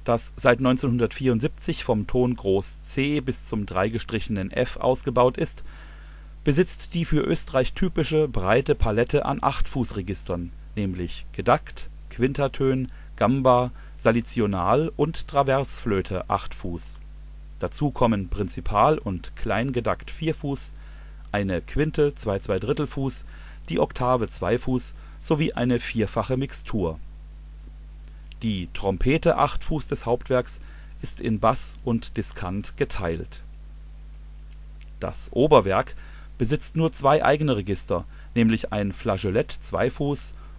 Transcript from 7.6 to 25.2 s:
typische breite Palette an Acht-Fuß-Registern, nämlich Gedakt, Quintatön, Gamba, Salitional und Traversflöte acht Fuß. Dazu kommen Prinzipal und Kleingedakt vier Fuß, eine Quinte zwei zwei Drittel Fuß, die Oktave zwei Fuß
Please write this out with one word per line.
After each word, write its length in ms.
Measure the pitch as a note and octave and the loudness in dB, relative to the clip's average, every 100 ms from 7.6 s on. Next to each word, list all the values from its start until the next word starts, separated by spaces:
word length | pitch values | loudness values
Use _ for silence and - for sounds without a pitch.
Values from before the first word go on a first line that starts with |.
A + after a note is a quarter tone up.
| B2+ | 0
typische 560 | - F#3+ - D#3 D#3 D3+ | 2 0 2 2 2 2
breite 480 | A2+ F#2 A2+ C3+ D3 | 2 4 4 4 4
Palette 480 | - G#2+ B2 D3 | 4 4 4 2
an 160 | - C#3 | 2 0
Acht-Fuß-Registern, 1080 | - C3+ - C#3 A#2 G#2 F2+ F#2+ - F2 F2 - - - | 0 2 2 2 -2 -2 -4 -6 -4 -4 -4 -10 -10 -2
nämlich 500 | G2 F2+ F2 - - | -2 -2 -4 -6 -8
Gedakt, 560 | - A#2 C#3 - - - - - | -2 4 4 2 -10 -10 -10 -14
Quintatön, 840 | - B2+ C#3+ C#3 - C3+ C3 B2+ - - - | 0 0 2 -2 2 2 2 -2 -8 -14 0
Gamba, 560 | A2 C3+ C3 B2 B2 - - - | 2 6 6 6 4 -4 -14 2
Salitional 960 | A#2+ A#2 A#2 - G#2 F#2+ F2 B2+ D#3+ - | 4 4 2 0 2 2 4 4 4 2
und 320 | D3 - - | 0 0 0
Traversflöte 1000 | C#3+ C3+ C3+ C3+ - A#2+ G2 F#2 F#2 - | 2 4 4 2 -4 0 0 0 -4 0
acht 240 | G2+ - | -2 -2
Fuß. 460 | - F#2 E2+ - - - - - - - - | -6 -6 -6 -8 -12 -16 -16 -16 -16 -16 -8
Dazu 320 | F2 - D3 | -6 -2 -2
kommen 360 | - A#2+ G#2+ F2+ | 2 2 2 0
Prinzipal 680 | - G2 - - G#2 B2 D#3 | -2 -2 -2 0 4 6 4
und 360 | - F2+ - - | 0 -4 -6 -4
Kleingedakt 760 | A2+ G2+ C3 B2 A2 F2+ - | 0 0 0 0 0 -4 -6
vier 240 | - D#3+ D3+ | -4 -4 -2
Fuß, 380 | C#3+ C3+ - - - - - - - | -4 -6 -8 -14 -16 -16 -16 -16 -4
eine 300 | G#2 G2 F2+ | -2 2 0
Quinte 520 | - - D3+ D#3 D3 | 0 2 2 4 2
zwei 260 | - A2 - | 2 -2 -2
zwei 200 | - F#2+ | 0 0
Drittel 280 | A2 C#3+ C#3+ | 2 0 0
Fuß, 360 | - C3+ - - - - - - | 0 -2 -4 -10 -16 -16 -14 -4
die 100 | D#3+ | 2
Oktave 480 | D3 - B2 B2+ G#2+ | 2 2 2 2 2
zwei 300 | - F2+ A#2+ | -2 0 2
Fuß 380 | - B2+ - - - - | 2 -2 -2 -12 -16 -14